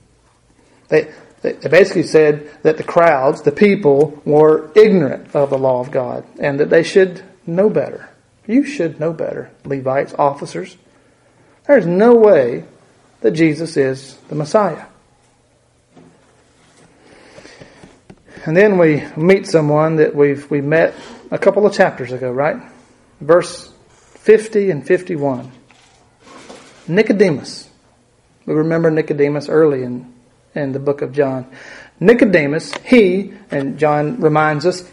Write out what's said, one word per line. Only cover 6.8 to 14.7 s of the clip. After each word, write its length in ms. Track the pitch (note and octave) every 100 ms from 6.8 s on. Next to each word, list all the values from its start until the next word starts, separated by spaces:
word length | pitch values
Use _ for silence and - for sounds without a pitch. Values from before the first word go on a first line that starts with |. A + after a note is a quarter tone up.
should 400 | D3+ G3+ F#3+ F3+ - _ -
know 240 | E3+ G#3
better. 400 | D#3+ C3 - - _ _ _
You 200 | - A#3+
should 340 | C#4+ - E3 D3
know 140 | D#3
better, 400 | E3 - C#3 C3 _
Levites, 500 | - C#3 C3 C3+ D3+ -
officers. 580 | D3 C#3+ E3+ E3 F#3 - _ _ _ _ _ _ _ _ -
There's 180 | C#4+ E3+
no 280 | F3+ A3+
way 500 | A#3+ G#3+ E3+ B2 D3 E3 _ _ _ _ _
that 100 | -
Jesus 460 | D#3+ E3 D3 E3 D#3
is 400 | C3 C3 - - _
the 60 |
Messiah. 500 | C#3+ D3+ G#3+ G3